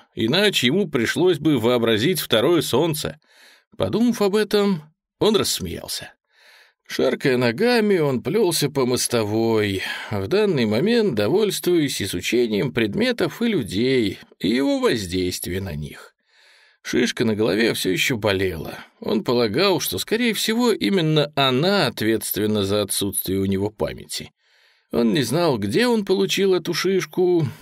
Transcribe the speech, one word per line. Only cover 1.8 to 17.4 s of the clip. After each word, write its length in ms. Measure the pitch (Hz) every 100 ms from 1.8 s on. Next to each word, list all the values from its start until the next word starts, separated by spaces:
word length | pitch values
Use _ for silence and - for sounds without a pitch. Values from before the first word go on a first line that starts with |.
| 113 107 135 175
второе 420 | - 110 127 170
солнце. 580 | - 120 165 151 - - _ _ - _ _ -
Подумав 460 | 95 196 240 -
об 140 | 202 208
этом, 480 | 202 208 202 175 - _ _ _
он 160 | 190 208
рассмеялся. 800 | 117 - 85 85 - - - - _ _ - - _ _ _
Шаркая 500 | - 131 - 147 123
ногами, 600 | 123 117 233 247 208 190
он 240 | 147 127
плелся 480 | - 202 185 165 143
по 160 | 139 123
мостовой, 960 | 127 - 120 104 110 113 110 104 95 - - -
в 160 | 104 98
данный 380 | 190 214 147 110
момент 500 | 110 196 233 208 110
довольствуясь 880 | 104 185 214 - - 175 143 -
изучением 680 | 98 90 - 120 120 104 85
предметов 680 | 98 110 101 254 240 175 -
и 60 | 233
людей, 720 | 196 98 90 127 131 104 80 - _
и 120 | 180
его 280 | 247 277 277
воздействия 840 | 247 123 92 92 90 - - 92
на 120 | 95
них. 400 | 76 73 - - _ _ _ _ _ _ _
Шишка 420 | - - 233 - -
на 100 |
голове 380 | 104